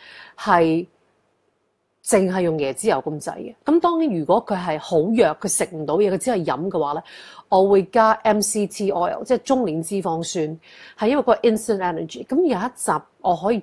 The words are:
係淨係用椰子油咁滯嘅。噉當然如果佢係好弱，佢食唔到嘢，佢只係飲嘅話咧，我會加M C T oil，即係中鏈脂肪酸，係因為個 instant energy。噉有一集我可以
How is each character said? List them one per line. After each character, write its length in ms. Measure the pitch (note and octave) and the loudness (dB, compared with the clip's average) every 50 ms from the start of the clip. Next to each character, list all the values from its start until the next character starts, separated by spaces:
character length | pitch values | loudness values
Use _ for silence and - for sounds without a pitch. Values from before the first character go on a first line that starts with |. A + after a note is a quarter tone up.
| - - - - - - - - | -18 -20 -20 -20 -20 -20 -18 -8
係 480 | - G#3+ F#3 F3 E3 E3 D#3+ E3 F3+ - _ _ _ _ _ _ _ _ _ _ _ _ _ _ _ _ _ _ _ _ _ _ - | 0 2 4 4 4 4 2 0 -2 -6 _ _ _ _ _ _ _ _ _ _ _ _ _ _ _ _ _ _ _ _ _ _ -4
淨 300 | - - G3 F#3+ F3+ F#3+ | 0 2 2 2 2 0
係 80 | F#3+ | 0
用 160 | F3+ E3+ D#3+ D#3 | 0 0 0 -2
椰 140 | C#3+ C3+ C3+ | -2 -4 -4
子 160 | - - A3 | -4 -2 0
油 80 | E3+ C3+ - | 0 0 -2
咁 180 | D#3 D#3 D3 - | -4 -6 -8 -8
滯 120 | - - | -10 -10
嘅。 200 | - - - - _ _ | -10 -12 -14 -16 _ _
噉 140 | - D#4 E4+ | 2 2 2
當 220 | - E4+ E4+ D#4+ | 2 2 0 0
然 80 | E4 D4 | 0 0
如 160 | G3 E3 D3+ | 0 -2 0
果 200 | - F3+ A#3 - | 2 2 2 0
佢 120 | - G#3 | -2 -4
係 220 | F#3 F3+ F3+ D#3 D3+ | -4 -4 -4 -6 -6
好 180 | - - F3+ D#3+ | -4 -2 0 2
弱， 380 | D#3 G3+ A3+ A#3 G#3 D#3 D3+ - | 2 2 4 4 4 2 2 -2
佢 100 | - G3 | -4 -4
食 160 | - - F3+ - E3+ | -2 -2 -2 -4 -6
唔 80 | D#3 D3+ | -6 -6
到 120 | C3+ D3+ F#3+ | -2 0 2
嘢， 120 | G#3 G3 | 2 2
佢 80 | F#3+ - | 0 -2
只 120 | - B3+ | -2 -2
係 140 | A#3 F#3+ D#3+ | -2 -2 -2
飲 240 | D3+ C3 C3 E3+ G3 | -2 -4 -4 -4 -4
嘅 100 | - E3 | -2 -2
話 140 | D3 C#3+ D3 | -2 -2 -4
咧， 80 | D#3+ - - - - - - - - - - | -6 -8 -10 -16 -20 -20 -20 -20 -20 -6 0
我 200 | G3+ F#3 F#3+ G3 | 2 4 4 6
會 140 | G3+ G3 F3+ | 6 4 4
加 280 | - - A#3 A3 A3 A3 - - | 2 2 4 4 4 4 2 2
M 180 | A3 G#3+ G#3+ | 2 2 2
C 260 | G3+ - - G#3+ G3+ | 0 -2 -2 -2 -4
T 240 | F#3 - - G#3 F#3+ | -4 -4 -4 -4 -2
oil， 320 | F#3+ E3+ F3 F3 - - - | -2 -2 -2 -2 -4 -4 -2
即 120 | - B3+ | -2 -2
係 40 | - - | -2 0
中 220 | - C4+ C4 A#3 | 0 0 0 0
鏈 180 | F3 D#3 E3 D#3+ | -2 -2 -4 -4
脂 140 | - G3+ | -4 -4
肪 260 | G3 F3+ F#3 E3 E3 E3 | -4 -2 -2 -4 -4 -4
酸， 360 | - - F3+ D#3 D3+ D#3+ D#3+ _ - - - - - - - | -6 -4 -4 -4 -4 -6 -10 _ -20 -20 -20 -20 -20 -8 -4
係 100 | G#3+ A3 | 0 0
因 80 | C#4 | 0
為 60 | D4 - | 2 2
個 120 | - A3 | 2 2
instant 420 | - - A#3 A3 G#3+ - - G#3+ F#3+ | 4 4 2 2 2 0 -2 -2 -2
energy。 480 | F#3 F3 E3 E3 E3 E3 - B3 - | -2 -2 -4 -4 -6 -8 -10 -14 -10
噉 100 | - B3+ | -4 0
有 220 | D4+ F#4 D#4 A#3 F3+ | 2 2 2 2 0
一 120 | G#3 C4 - | -2 -6 -6
集 300 | - - - D#3+ D3 - _ _ _ | -4 -2 -2 -2 -2 -4 _ _ _
我 160 | - D#3 F3 | -2 -2 0
可 160 | D#3+ E3+ G#3 A#3+ | 0 0 0 -2
以 80 | G#3 | -2